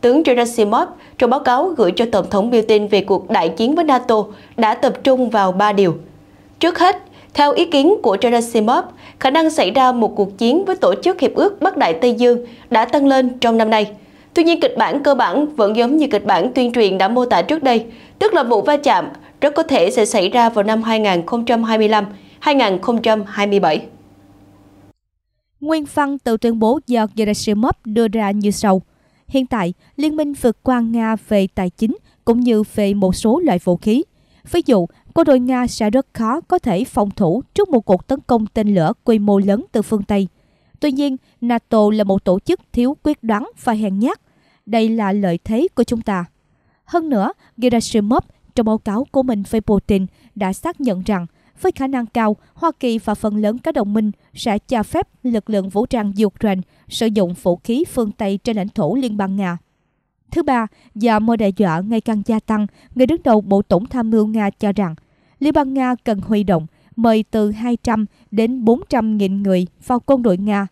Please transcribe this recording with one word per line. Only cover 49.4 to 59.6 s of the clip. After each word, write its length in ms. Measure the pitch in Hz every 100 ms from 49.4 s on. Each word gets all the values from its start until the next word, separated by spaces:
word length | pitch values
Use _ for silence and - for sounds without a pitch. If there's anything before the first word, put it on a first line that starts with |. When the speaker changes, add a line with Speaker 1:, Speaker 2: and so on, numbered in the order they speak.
| 196
Speaker 2:
với 120 | 226
Putin 440 | 214 196 - 196 190 _ _ -
đã 180 | 190
xác 280 | 190 320 349
nhận 220 | 262 185 185
rằng 200 | 196 170 _ _ _
với 100 | 381
khả 160 | - 269
năng 180 | 269 233
cao, 300 | 240 220 214 _
Hoa 180 | - 339 -
Kỳ 180 | 254 226
và 180 | - 208
phần 220 | 220 208
lớn 200 | 208 240
các 160 | -
đồng 200 | 311 202
minh 180 | 208 214 - _
sẽ 260 | - - 208
cho 240 | _ 240
phép 240 | 202 - 392 _
lực 260 | 254 226 -
lượng 200 | 208 190
vũ 160 | 196 247
trang 280 | 247 208 196 214
Ukraine 360 | - 220 190 180 _ -
sử 180 | - 226
dụng 280 | 214 180 175
vũ 160 | 190 175
khí 200 | - 240 349
phương 180 | - 220
Tây 280 | - 202 196
trên 140 | - 214
lãnh 120 | 190
thổ 260 | - 151 233
Liên 220 | 254 208
bang 180 | 190 196
Nga. 220 | 190 170